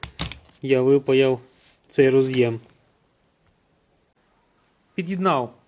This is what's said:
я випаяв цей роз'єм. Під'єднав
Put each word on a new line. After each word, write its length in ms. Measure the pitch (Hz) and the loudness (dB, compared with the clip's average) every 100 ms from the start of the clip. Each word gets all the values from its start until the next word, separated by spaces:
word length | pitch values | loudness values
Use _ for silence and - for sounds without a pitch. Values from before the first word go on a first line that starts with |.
| - - - - - _ | -18 -12 -12 -14 -20 _
я 200 | 135 131 | -2 0
випаяв 580 | 131 143 139 135 131 123 - _ _ _ _ | 4 2 2 2 2 0 -6 _ _ _ _
цей 220 | - 135 | 0 4
роз'єм. 500 | 135 131 131 120 117 - _ _ _ _ _ _ _ _ _ _ _ _ _ _ _ _ _ _ _ _ _ _ - | 4 2 0 -2 -2 -12 _ _ _ _ _ _ _ _ _ _ _ _ _ _ _ _ _ _ _ _ _ _ -12
Під'єднав 580 | 175 185 190 143 120 - | -8 -4 -2 -2 -4 -12